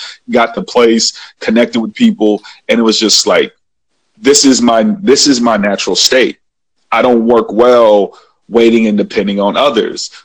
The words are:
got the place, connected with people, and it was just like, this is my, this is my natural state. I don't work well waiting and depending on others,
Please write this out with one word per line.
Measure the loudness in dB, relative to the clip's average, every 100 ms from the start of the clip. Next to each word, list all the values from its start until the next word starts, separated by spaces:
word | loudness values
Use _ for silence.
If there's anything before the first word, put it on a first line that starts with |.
| -18 -18 -4
got | -2 -2
the | -4
place, | -8 -2 0 0 -2 -8 -18 _
connected | -2 0 0 -4
with | -6
people, | -2 0 2 0 -2 -6 -12 -4
and | 0
it |
was | 0 0
just | 0 0 0
like, | 0 -2 -8 _ _ _ _ _ _
this | 0 2 2
is | 2
my, | 2 2
this | 0 0 0 2 2
is | 0
my | 0 0
natural | -2 -4 -4 -4
state. | 0 0 0 -4 _ _ _ _ _
I | 0
don't | 2 2 2
work | 0 0
well | 2 4 4 4 2 0 -6 _ _ -4
waiting | 0 2 2 0
and | -2
depending | -2 -4 -4 -2
on | -2 0
others, | -2 0 -4 -6 -14 -18